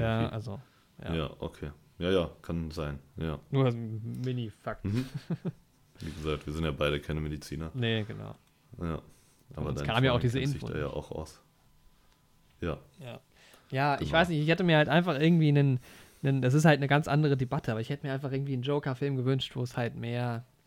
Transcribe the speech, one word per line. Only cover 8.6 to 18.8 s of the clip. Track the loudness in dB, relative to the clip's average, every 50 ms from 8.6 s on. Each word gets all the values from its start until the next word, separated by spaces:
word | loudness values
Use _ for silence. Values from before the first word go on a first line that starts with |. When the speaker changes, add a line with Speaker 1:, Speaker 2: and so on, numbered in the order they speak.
| _ _ -12 -8
Speaker 1:
Ja, | -6 -4 -4 -6 -8 -12 -20 _ _ _ _ _ _ -14 -10
aber | -8 -6 -4
Speaker 2:
Uns | -4 -2
Speaker 1:
deine | -2 0 0
Speaker 2:
kam | 2 2
ja | 2 2
auch |
Speaker 1:
Freundin | 2 0 0
Speaker 2:
diese | 0 0
Speaker 1:
kennt | -2 -2 -4
sich | -4 -6
Speaker 2:
Info | -6 -4
Speaker 1:
da | -4
ja | -4
Speaker 2:
nicht. | -4 -4
Speaker 1:
auch | -6 -8 -8
aus. | -8 -10 -10 -10 -14 -20 _ _ _ _ _ _ _ _ _ -20 _ _ _ _ _ _ _ _ _ _ _ _ _ -8
Ja. | -6 -6 -6 -6 -10 -16 _ -18
Speaker 2:
Ja. | -16 -16 -16 -16 _ _ _ _ -20 -20 -20 -20 _ -6
Ja, | -2 0 0 2 0
ich | 0 0
Speaker 1:
Genau. | 2 4
Speaker 2:
weiß | 4 4 4
nicht, | 2 0 2
ich | 2
hatte | 2 4 4
mir | 6 6
halt | 6 6 6
einfach | 4 4 4 4 2
irgendwie | 4 6 6 8 8 8 6
einen, | 6 6 6 6 4 2 -2 -8 -20 -20 -20 -20 -10 -4 0
einen, | 0 2 2
das | 4 4 6
ist | 8 8
halt | 8 8
eine | 6 4 4
ganz | 4 4 4
andere | 4 2 4 4 4 4
Debatte, | 2 0 0 -2 -4 -2 -2
aber | -2 -2
ich | -2 -4
hätte | -6 -6 -6
mir | -6 -6
einfach | -4 -4 -4 -4
irgendwie | -4 -2 -2 -4
einen | -2 -2
Joker-Film | 0 -2 0